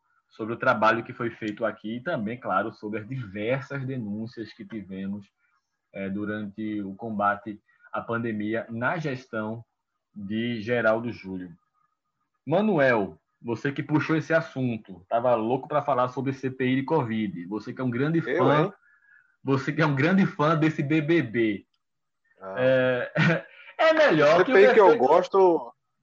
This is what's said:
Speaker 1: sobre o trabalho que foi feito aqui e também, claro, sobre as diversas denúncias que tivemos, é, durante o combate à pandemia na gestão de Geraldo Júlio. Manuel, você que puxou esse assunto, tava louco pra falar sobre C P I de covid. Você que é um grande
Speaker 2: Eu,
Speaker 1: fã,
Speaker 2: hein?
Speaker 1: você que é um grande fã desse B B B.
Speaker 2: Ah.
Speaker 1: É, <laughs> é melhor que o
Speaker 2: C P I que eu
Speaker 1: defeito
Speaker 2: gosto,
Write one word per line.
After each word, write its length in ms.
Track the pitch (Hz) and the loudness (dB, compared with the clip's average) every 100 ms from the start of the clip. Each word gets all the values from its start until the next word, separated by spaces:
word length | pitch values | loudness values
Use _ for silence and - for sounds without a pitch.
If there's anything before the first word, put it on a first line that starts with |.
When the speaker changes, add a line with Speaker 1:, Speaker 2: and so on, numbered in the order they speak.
| _ _ _ | _ _ _
Speaker 1:
sobre 240 | - 110 | -10 -8
o 40 | 117 | -2
trabalho 460 | 127 117 110 113 | 0 2 4 2
que 80 | 127 | -2
foi 180 | 120 117 | -6 -8
feito 360 | - 107 104 110 | -6 -8 -4 -4
aqui 320 | 104 107 120 | -6 -10 -8
e 40 | |
também, 380 | 156 147 104 123 | -6 -4 -6 -6
claro, 320 | 110 95 110 | -2 -2 -2
sobre 280 | - 107 107 | -6 -10 -10
as 60 | 107 | -8
diversas 800 | 135 107 101 110 135 - 139 131 | -10 -10 -6 -4 -4 -6 -8 -8
denúncias 680 | 135 104 104 117 120 107 | -8 -8 -8 -10 -12 -14
que 100 | - | -16
tivemos, 640 | 101 113 92 95 98 104 101 _ _ _ _ _ _ | -14 -12 -12 -10 -8 -10 -14 _ _ _ _ _ _
é, 180 | 98 98 | -10 -8
durante 720 | 101 104 107 104 101 107 104 | -6 -6 -8 -10 -10 -8 -8
o 120 | 98 98 | -8 -10
combate 640 | 117 104 101 101 110 104 _ _ _ | -8 -2 0 -2 -6 -14 _ _ _
à 80 | 110 | -10
pandemia 640 | 101 113 117 107 104 113 - | -6 -4 -4 -4 -4 -4 -6
na 280 | 117 131 175 | -6 -4 -4
gestão 640 | 151 127 - 113 107 117 - _ _ _ _ 104 | -6 -8 -8 -8 -8 -10 -14 _ _ _ _ -14
de 460 | 98 110 117 117 | -8 -4 -4 -6
Geraldo 500 | 104 120 110 113 120 | -4 0 2 0 -2
Júlio. 400 | 92 95 92 90 - _ _ _ _ _ _ _ _ - | -10 -10 -10 -12 -18 _ _ _ _ _ _ _ _ -4
Manuel, 720 | 175 214 165 135 117 95 - _ _ | 0 2 4 4 2 0 -8 _ _
você 320 | 117 117 139 | -8 -4 -4
que 100 | 135 | -6
puxou 320 | 131 151 - 160 | -2 -2 0 -2
esse 180 | 156 | 0
assunto, 720 | 160 160 135 127 110 - 90 - | -2 -2 -4 -4 -4 -10 -16 -4
tava 260 | 117 123 113 | 0 2 2
louco 320 | 110 135 - | 2 -2 -2
pra 140 | 147 | -2
falar 260 | 139 127 127 | 0 0 0
sobre 240 | 135 131 | -2 -6
C 180 | 135 131 | -4 -6
P 160 | 131 127 | -2 0
I 100 | 131 | 0
de 60 | |
covid. 640 | 135 160 110 110 104 85 87 | 0 0 0 -2 -4 -6 -8
Você 260 | 107 123 | -8 -8
que 80 | 123 | -6
é 20 | |
um 80 | 127 | -4
grande 280 | 120 147 165 | -2 0 0
Speaker 2:
Eu, 180 | - 160 | 0 2
Speaker 1:
fã, 260 | 139 147 | 4 4
Speaker 2:
hein? 100 | 190 - _ _ _ _ _ _ | 2 -4 _ _ _ _ _ _
Speaker 1:
você 300 | 131 135 - | -2 -2 0
que 80 | 151 | 0
é 40 | 156 | 0
um 100 | 135 | 2
grande 300 | 156 190 175 | 2 4 2
fã 300 | - 147 165 | 2 0 2
desse 260 | 156 160 | 2 0
B 200 | 143 156 | 0 0
B 200 | 147 170 | 2 0
B. 440 | 123 117 110 98 - _ _ _ _ _ _ _ 95 | 0 0 0 -2 -10 _ _ _ _ _ _ _ -10
Speaker 2:
Ah. 100 | 107 | -2
Speaker 1:
É, 540 | 131 131 127 123 - - | 2 2 2 -2 -2 0
<laughs> 320 | 165 165 - - - - | 0 0 -4 -20 -10 2
é 140 | 320 | 4
melhor 500 | 320 285 156 147 170 | 6 4 6 6 6
que 80 | 185 | 6
o 20 | |
Speaker 2:
C 80 | 196 240 | 8 8
P 40 | |
I 40 | |
que 60 | 220 | 8
eu 60 | 185 | 8
Speaker 1:
defeito 200 | 156 131 | 8 6
Speaker 2:
gosto, 640 | 170 180 196 185 160 117 - _ _ | 4 4 4 6 4 -2 -18 _ _